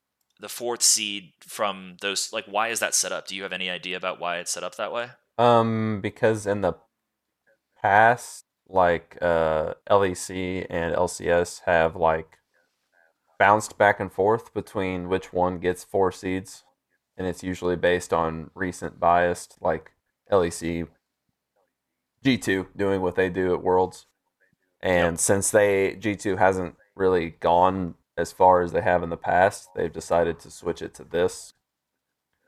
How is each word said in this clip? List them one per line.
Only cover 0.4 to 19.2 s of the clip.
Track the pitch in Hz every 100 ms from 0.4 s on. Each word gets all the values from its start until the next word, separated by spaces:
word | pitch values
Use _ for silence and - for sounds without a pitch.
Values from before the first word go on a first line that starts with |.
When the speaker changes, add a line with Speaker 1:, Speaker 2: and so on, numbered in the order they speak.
| 101
Speaker 1:
fourth | - 120 117
seed | - - 104 101 85 _
from | - - 104 95 92 90
those, | 101 95 -
like, | 110 101
why | 101 113
is | 107
that | 104 -
set | 92
up? | 87 -
Do | 95
you |
have | 98
any | 90 92
idea | 87 90 90
about | 92 69
why | 85 85
it's | 87
set | 87
up | 90 -
that | 101
way? | 120 123 - _ -
Speaker 2:
Um, | 120 117 113 110 110 104
because | 101 - 113 110 98
in | 101
the | 90 85 _ _ _ _ _ _ _ _ _ _
past, | 107 104 117 123 - - - _ _
like, | 92 87 82 - -
uh, | 87 82 80 78 82 - -
L | 101
E | 98 90
C | - 92 92 92 -
and | 87 82 -
L | 90
C | - 85
S | 85 87 - -
have, | 85 82 87
like, | 82 80 80 _ _ _ _ _ _ _ _ _ _ -
bounced | 101 107 - -
back | 104 -
and | 95
forth | - 101 113 -
between | 104 - 104 95 92 90
which | 95 -
one | 87 90 87
gets | 90 90
four | - 98 92
seeds, | - 92 92 98 - _ _ _ _ _ -
and | 92
it's | 87
usually | 92 90 90 85
based | 90 90 -
on | 85 82 80 78 92
recent | 90 - 82 -
bias, | 85 87